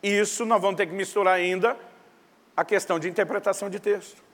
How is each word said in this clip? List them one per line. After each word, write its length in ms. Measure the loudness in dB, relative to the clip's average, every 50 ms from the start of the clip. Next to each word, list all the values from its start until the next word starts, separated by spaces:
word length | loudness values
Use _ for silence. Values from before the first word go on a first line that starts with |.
E 80 | 0 2
isso 360 | 2 2 2 0 -2 -4 0
nós 140 | 2 2 2
vamos 180 | 2 0 0
ter 100 | 0 -2
que 60 | -2 -2
misturar 420 | -6 -6 -2 0 2 4 4 4
ainda 420 | 4 2 0 0 2 2 0 0 -2 -10 -20 -20 -20 -20 -20 _ _ _ _ _ _ _ _ _
a 80 | -4 -2
questão 340 | 0 0 -2 0 0 -2
de 120 | -2 -2 -2
interpretação 600 | 0 0 -2 0 -2 -2 0 -2 -2 -2 -4 -8
de 100 | -8 -4
texto. 440 | -2 -2 -2 -2 -4 -14 -20 -20 _ _